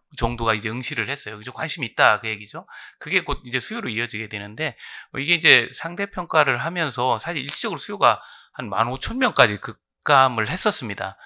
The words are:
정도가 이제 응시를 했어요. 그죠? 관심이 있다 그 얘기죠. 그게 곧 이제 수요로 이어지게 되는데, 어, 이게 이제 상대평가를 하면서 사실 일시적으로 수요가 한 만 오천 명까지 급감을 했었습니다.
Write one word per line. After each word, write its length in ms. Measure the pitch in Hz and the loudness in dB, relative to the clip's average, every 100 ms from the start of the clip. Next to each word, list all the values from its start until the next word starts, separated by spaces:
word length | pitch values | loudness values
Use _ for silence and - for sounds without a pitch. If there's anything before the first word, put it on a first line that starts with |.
| _ - | _ -4
정도가 380 | 120 120 117 | -2 0 0
이제 160 | 110 107 | 0 0
응시를 400 | 117 123 131 107 | -4 -4 -4 -4
했어요. 280 | 139 107 107 | -6 -8 -12
그죠? 140 | 110 | -12
관심이 340 | - 165 165 120 | -8 -6 -4 -4
있다 340 | - 131 107 | 4 6 6
그 80 | 110 | 0
얘기죠. 360 | 107 104 156 - - - - | -8 -10 -16 -16 -18 -18 -16
그게 200 | 151 180 | -2 -2
곧 220 | 151 139 | 0 -6
이제 160 | 123 123 | -4 -4
수요로 300 | - 233 160 | -4 -6 -4
이어지게 400 | 110 120 107 107 | -4 -4 -6 -8
되는데, 480 | 104 101 110 156 - - - - | -10 -10 -6 -6 -8 -16 -18 -12
어, 60 | - | -6
이게 160 | 143 175 | -2 4
이제 340 | 165 131 117 | 6 6 4
상대평가를 880 | - 165 175 202 - 175 160 139 123 | -6 -8 -6 -6 -6 0 4 4 2
하면서 600 | 147 180 151 123 127 113 | -2 -2 -2 0 0 0
사실 220 | - 165 | -2 -6
일시적으로 360 | 135 - 226 160 | -4 -4 -4 -6
수요가 440 | - 202 127 107 - - _ | -6 4 4 4 -2 -20 _
한 160 | - 117 | -10 -4
만 180 | 98 120 | 0 0
오천 320 | 127 - 240 | 0 -4 0
명까지 400 | 254 - 117 101 | 0 4 4 4
급감을 920 | - - _ _ - 139 131 113 110 | -8 -16 _ _ 4 6 6 2 -2
했었습니다. 680 | 170 214 - 113 101 95 - | 0 0 0 -4 -6 -8 -10